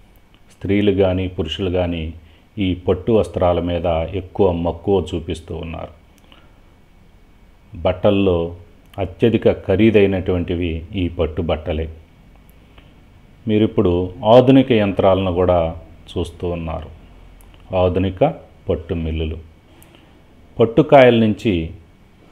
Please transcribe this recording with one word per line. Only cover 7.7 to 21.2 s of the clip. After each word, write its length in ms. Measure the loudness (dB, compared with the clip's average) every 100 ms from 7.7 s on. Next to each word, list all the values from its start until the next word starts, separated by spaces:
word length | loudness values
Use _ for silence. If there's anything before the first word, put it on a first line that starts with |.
| -6
బట్టల్లో 800 | -4 0 0 2 2 0 -4 -10 -20 -20 _ -10
అత్యధిక 680 | -10 0 0 2 2 0 0
ఖరీదైనటువంటివి 1200 | 2 4 4 4 2 -2 -4 -2 -4 -4 -8 -8
ఈ 140 | -6 -6
పట్టు 340 | -4 -4 -4
బట్టలే. 520 | -4 -4 -4 -6 -8 -12 -20 -20 -20 -20 -20 -20 -20 -20 -20 -20 -20 -20 -20 -12 -2
మీరిప్పుడు 640 | 2 2 2 2 0 -2 -2
ఆధునిక 480 | 6 6 8 4 4
యంత్రాలను 600 | 2 2 2 2 2 0
కూడా 440 | 0 2 2 0 -6 -16 -20
చూస్తూ 440 | -12 -8 -8 -8 -8
ఉన్నారు. 420 | -8 -8 -10 -12 -20 -20 -20 -20 -20 -20 -20 -6 -2
ఆధునిక 480 | 0 0 -4 0 -2 -2 -16 -12 -6
పట్టు 260 | -6 -6
మిల్లులు 440 | -6 -6 -6 -6 -8 -16 _ _ -20 -20 -20 -20 -20 _ -20 -12 0
పట్టుకాయల 540 | 2 2 6 8 8
నుంచి 560 | 6